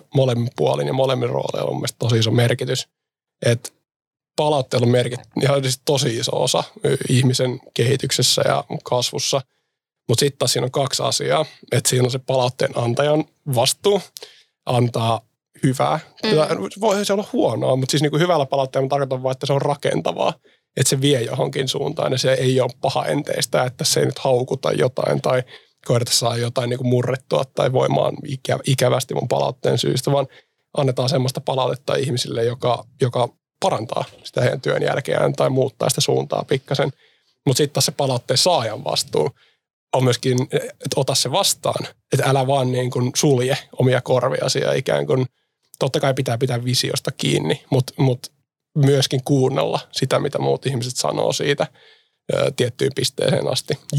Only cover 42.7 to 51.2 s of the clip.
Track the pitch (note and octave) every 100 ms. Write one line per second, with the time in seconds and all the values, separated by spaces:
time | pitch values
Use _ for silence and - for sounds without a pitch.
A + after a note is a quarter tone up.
42.7 | B2+ B2+ B2+ B2 - D#3 B2+ B2+ C#3 -
43.7 | - B2+ B2+ - B2+ C3+ D3 C#3+ - -
44.7 | - - - D2 C3 B2+ _ _ _ _
45.7 | - C#3+ D#3 C#3+ C3 B2+ A#2 C3 A#2+ B2
46.7 | B2 C3 C#3 - - - C#3+ - - -
47.7 | C3 - - C3+ B2 - _ _ _ _
48.7 | D#3 C#3 C#3 C3+ C3 C3 C#3 C3 C3+ -
49.7 | - - - C3 C3+ - C#3 C3+ C#3 C#3
50.7 | C3 B2 - - G2+